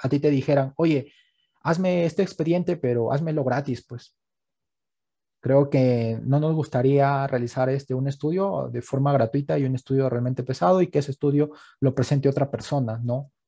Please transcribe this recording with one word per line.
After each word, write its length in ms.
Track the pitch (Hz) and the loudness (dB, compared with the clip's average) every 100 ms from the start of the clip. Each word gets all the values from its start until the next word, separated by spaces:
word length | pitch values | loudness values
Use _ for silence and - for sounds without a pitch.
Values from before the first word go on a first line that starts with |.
a 80 | 127 | -2
ti 120 | 143 | 0
te 100 | 147 | 2
dijeran, 440 | 139 131 139 135 - | 2 2 0 0 0
"Oye, 360 | 165 147 120 _ _ _ _ _ | 0 0 -2 _ _ _ _ _
hazme 420 | 147 165 185 180 | -4 0 0 2
este 180 | 170 - | 0 0
expediente, 540 | 190 - 160 170 175 165 | -2 -2 0 0 0 -2
pero 360 | 127 120 117 | 0 0 0
házmelo 300 | 139 165 156 | 0 -2 -2
gratis", 420 | 127 123 143 117 - | 0 -2 -2 -6 -10
pues. 300 | 120 - _ _ _ _ _ _ _ _ _ _ _ _ _ | -18 -18 _ _ _ _ _ _ _ _ _ _ _ _ _
Creo 300 | - 135 143 | 2 2 4
que 500 | 143 131 120 113 113 | 4 4 2 0 -4
no 160 | 113 143 | 0 0
nos 160 | 151 | 2
gustaría 720 | 160 143 127 131 139 139 139 139 | 0 -2 0 2 4 2 0 -2
realizar, 420 | 131 120 131 131 | -4 -4 -2 -2
este, 240 | 135 139 | -2 -4
un 120 | 127 139 | -4 -4
estudio 640 | 139 147 175 196 175 127 | -4 -2 -2 -2 -4 -6
de 100 | 120 | -8
forma 300 | - 131 143 | -4 0 2
gratuita 460 | 139 113 143 143 156 | 2 2 0 -2 0
y 60 | |
un 100 | 135 | 0
estudio 340 | 131 - 135 131 | -4 -2 0 0
realmente 360 | 120 123 127 | 0 -2 -4
pesado 380 | 127 127 175 185 | -4 0 2 4
y 40 | 180 | 2
que 140 | 147 | 0
ese 100 | 139 | -2
estudio 400 | 135 147 143 147 - - _ | -2 0 2 0 -4 -20 _
lo 140 | 135 | 0
presente 340 | 131 123 143 139 | 0 0 2 2
otra 200 | 139 135 | 0 -2
persona, 520 | 113 - 147 120 113 | -4 -6 -4 -4 -4
¿no? 300 | 120 127 139 _ | -4 -6 -8 _